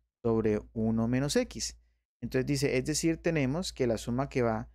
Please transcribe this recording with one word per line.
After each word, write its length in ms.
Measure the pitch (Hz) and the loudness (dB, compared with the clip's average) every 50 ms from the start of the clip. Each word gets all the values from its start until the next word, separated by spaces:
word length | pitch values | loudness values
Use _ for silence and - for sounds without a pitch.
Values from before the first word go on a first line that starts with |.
| _ _ _ _ | _ _ _ _
sobre 380 | - 117 113 110 107 110 107 104 - - - | 0 2 2 2 4 2 2 0 -2 -4 -4
uno 340 | 113 110 113 113 113 113 117 | -2 0 2 2 2 2 2
menos 300 | 123 127 139 147 - 247 | 2 0 0 2 2 0
X. 400 | 254 - - 117 - - - - _ _ _ _ _ _ _ _ | 0 -2 -4 -8 -8 -10 -10 -12 _ _ _ _ _ _ _ _
Entonces 240 | - 117 - 131 131 | -8 -4 -2 0 0
dice, 320 | 131 147 135 139 139 117 131 | 0 0 0 2 2 2 0
es 80 | 131 | 0
decir, 360 | 147 151 - - 165 160 160 | 0 -2 0 0 0 0 0
tenemos 500 | - 180 160 156 135 127 139 170 190 - | 0 0 0 2 2 0 0 -2 -4 -6
que 160 | - - 135 117 | -4 0 0 0
la 100 | 110 104 | 0 0
suma 300 | - - 117 123 143 139 | -2 -2 -2 -2 -2 -2
que 140 | - 135 | 0 0
va 280 | 120 117 110 110 117 - - | 2 2 0 -2 -4 -10 -16